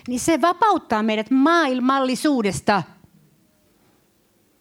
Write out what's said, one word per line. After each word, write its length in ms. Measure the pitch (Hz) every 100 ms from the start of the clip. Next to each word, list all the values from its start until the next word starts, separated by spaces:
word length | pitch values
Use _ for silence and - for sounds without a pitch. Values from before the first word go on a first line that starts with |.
| -
niin 120 | 247
se 220 | - 311
vapauttaa 640 | 339 359 440 359 - 214
meidät 280 | 220 214 214
maailmallisuudesta. 1500 | 262 285 339 294 254 254 269 262 247 311 262 202 175 - 202 - - _ _ _ _ _ _ _ _ _ _ _ _ _ _ _ _